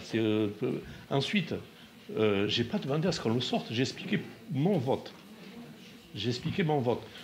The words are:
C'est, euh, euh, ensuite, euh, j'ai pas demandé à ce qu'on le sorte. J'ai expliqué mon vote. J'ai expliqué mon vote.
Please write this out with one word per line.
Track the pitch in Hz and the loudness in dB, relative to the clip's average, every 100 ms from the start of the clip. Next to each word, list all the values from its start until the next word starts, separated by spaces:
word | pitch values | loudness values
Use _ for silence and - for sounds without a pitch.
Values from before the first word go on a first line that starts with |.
C'est, | - 110 | 0 2
euh, | 110 107 107 104 | 4 4 2 0
euh, | 127 139 - - - | -2 -2 -6 -12 -2
ensuite, | 139 139 208 165 92 - - - - - - | 0 2 0 0 -4 -6 -16 -20 -18 -6 2
euh, | 107 98 104 | 4 4 2
j'ai | 117 | 2
pas | 117 208 | 0 -2
demandé | 135 151 180 | 0 2 2
à | |
ce | - | 2
qu'on | 117 | 2
le | 120 | 2
sorte. | - 220 - | 2 -2 0
J'ai | 117 | 0
expliqué | 127 - - 208 - - - | 0 -2 -2 -2 -2 -12 -4
mon | 135 170 185 | 2 4 4
vote. | 123 113 - - - - - - - - - - - | 2 0 -2 -16 -18 -18 -16 -14 -16 -16 -18 -20 -12
J'ai | 110 110 | -4 -2
expliqué | 120 - 120 | -2 -2 2
mon | 156 151 | 2 4
vote. | 123 110 - - | 2 0 -4 -14